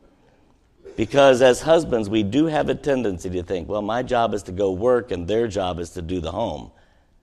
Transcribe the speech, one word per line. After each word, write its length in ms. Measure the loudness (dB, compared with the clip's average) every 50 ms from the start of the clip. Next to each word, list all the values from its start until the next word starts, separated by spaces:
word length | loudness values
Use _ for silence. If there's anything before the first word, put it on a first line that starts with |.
| _ _ _ _ _ _ _ _ _ _ _ _ _ _ _ _ _ -14 -6
Because 460 | -6 -6 0 4 6 8 8 8 8
as 180 | 6 6 6 4
husbands, 500 | 4 4 4 4 4 0 -2 -2 -2 0
we 140 | 0 0 0
do 220 | 0 0 0 0
have 220 | 2 0 -2 -2 -2
a 60 | -4
tendency 560 | -4 -2 -2 -2 0 0 -4 -4 -4 -8 -6
to 140 | -6 -6 -4
think, 240 | -4 -6 -6 -4 -6
"Well, 140 | -6 -4
my 200 | -4 -4 -4 -4
job 320 | -4 -2 0 0 0 0 -2
is 80 | -6 -8
to 80 | -8
go 200 | -4 -2 0 0
work 400 | 0 0 2 2 2 2 0 -2
and 160 | -6 -6 -4 -2
their 180 | 0 0 -2
job 320 | -2 -2 -4 -4 -2 -4 -6
is 120 | -8 -10
to 120 | -10 -12
do 160 | -8 -6 -6 -4
the 140 | -4 -6
home." 400 | -6 -6 -6 -6 -8 -10 -14 -16 _ _ _ _ _ _ _ _ _ _